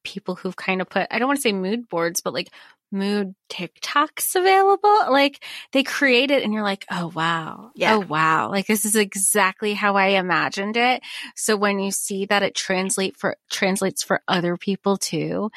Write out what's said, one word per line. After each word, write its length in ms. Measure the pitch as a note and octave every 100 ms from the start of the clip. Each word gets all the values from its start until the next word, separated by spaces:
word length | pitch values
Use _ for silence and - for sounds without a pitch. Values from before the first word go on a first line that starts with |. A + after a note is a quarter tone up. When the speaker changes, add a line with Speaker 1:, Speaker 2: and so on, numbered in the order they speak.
Speaker 1:
people 320 | - G3 - F3+
who've 200 | F#3 -
kind 240 | - F#3
of 100 | F3+
put, 180 | G3 -
I 80 | A3+
don't 100 | B3+
wanna 140 | C#4
say 120 | A#3
mood 360 | G3 F#3 A#3+ A#3+
boards, 320 | E3+ E3+ F3+
but, 140 | F3+ C3+
like, 160 | F3+ - - _ _
mood 420 | G3 G3 G#3 G3 - _
TikToks 840 | - F3 _ - C#4+ D4+ - - F#4
available. 760 | F#4+ F#4+ G4 G4 G#4 G#4+ -
Like, 320 | C#4 C#4 C#4 - - -
they 100 | C#4
create 460 | C4+ - C#4 A#3+ C#4
it 140 | C#4
and 100 | G#3
you're 100 | G#3+
like, 220 | G#3 G3 -
"Oh, 220 | F3 E3+
wow. 580 | E3+ E3 E3 D#3+ - A3+
Speaker 2:
Yeah. 220 | - F#3 G#3+
Speaker 1:
Oh, 40 |
wow. 500 | E3+ D3+ D#3+ D#3+ A2
Like, 160 | G3 F#3+
this 180 | A3 G#3
is 100 | G#3+
exactly 760 | G3+ G3 - G#3 F#3+ - G#3+
how 220 | G3+ G3+ G3
I 140 | F#3+
imagined 680 | G3 F3+ D#3+ C#3 G3 G3+ A#3
it." 240 | B3 B3 - - B3+ -
So 220 | - G#3
when 220 | G3+ G3
you 120 | G3
see 340 | - - F#3+ G3
that 160 | G3+
it 120 | G3 -
translate 640 | - F#3 F#3+ G3 F#3+ -
for, 200 | G3 - _
translates 540 | - F#3+ G3 F#3+ -
for 180 | - F#3+ -
other 280 | F3+ F3 F3
people 420 | - F#3+ G3+ G3
too, 540 | - D#3+ D#3 F3 G#3+